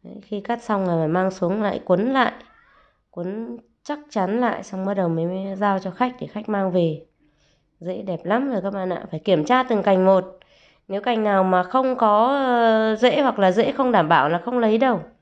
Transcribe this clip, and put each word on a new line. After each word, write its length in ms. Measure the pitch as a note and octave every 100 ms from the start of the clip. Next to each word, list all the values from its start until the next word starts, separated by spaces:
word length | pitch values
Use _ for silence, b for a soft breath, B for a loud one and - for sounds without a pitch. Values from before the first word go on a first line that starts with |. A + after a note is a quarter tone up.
Đấy, 160 | F3+ G3+
khi 180 | - G#3
cắt 220 | G3 A#3+
xong 220 | - G3+ F#3
rồi 120 | E3
phải 80 | D#3
mang 240 | F3 F#3
xuống 300 | F#3 F3 G3+
lại 200 | G#3 - -
quấn 280 | F3+ A3+
lại. 200 | C4+ A#3+ - b b b b b b _
Quấn 460 | - F3 G#3 A3+ A#3 _ _
chắc 160 | - D4 -
chắn 300 | A3 F#3 A3+
lại 240 | A#3+ -
xong 220 | - F#3+ F#3+
bắt 80 |
đầu 160 | G3+ F3
mới, 160 | E3 E3+
mới 300 | F#3 G3 F#3+
giao 240 | G#3 F#3+
cho 120 | F#3+
khách 240 | F3+ B3+ B3
để 80 | -
khách 220 | G#3 A3
mang 220 | G#3 F#3+
về. 340 | F3+ E3 D3+ - _ _ _ _ _ _ _
Rễ 220 | E3+ F#3
đẹp 240 | G3 E3 E3+
lắm 260 | A3+ C#4
rồi 100 | A3+
các 120 | F#3+
bạn 160 | G3+ F#3
ạ. 160 | F3 -
Phải 80 | D#3+
kiểm 260 | - E3+ D3+
tra 180 | B3+
từng 200 | B3+ A3
cành 220 | G3 F#3+ F#3
một. 340 | F#3+ F#3 - b b b b _
Nếu 140 | G3
cành 220 | G#3+ A3+
nào 200 | G#3+ G3
mà 200 | F#3 F#3
không 340 | F3+ C4 C4 B3+
có, 300 | A3+ G#3 A#3+
ờ, 680 | C#4 C4 A#3+ A3+ A3 A3 G#3+
rễ 260 | B3 -
hoặc 180 | C4+ -
là 120 | F#3+
rễ 200 | F#3 G#3+
không 200 | C#4 C4
đảm 180 | G#3+ D#3
bảo 200 | E3 C#3+
là 100 | E3+
không 200 | - B3
lấy 180 | A3+ A3
đâu. 240 | C4 G3+ D3+ _